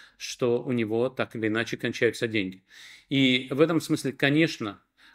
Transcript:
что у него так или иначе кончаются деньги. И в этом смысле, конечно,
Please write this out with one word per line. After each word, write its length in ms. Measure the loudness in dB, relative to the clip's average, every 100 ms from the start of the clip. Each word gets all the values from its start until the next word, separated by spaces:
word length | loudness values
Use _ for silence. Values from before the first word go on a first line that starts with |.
| -20 -16
что 460 | -12 -2 0 0
у 80 | 0
него 380 | -2 0 0 -2
так 260 | -2 -6 -2
или 120 | -2
иначе 300 | 0 -2 -4
кончаются 500 | -6 0 0 0 -2
деньги. 360 | -2 -4 -8 _ -20 -20 -18 -2
И 380 | 2 4 2 0
в 80 | 2
этом 220 | 2 2
смысле, 320 | 0 -2 -2
конечно, 680 | 0 2 4 2 0 -8 -10 _ _ -20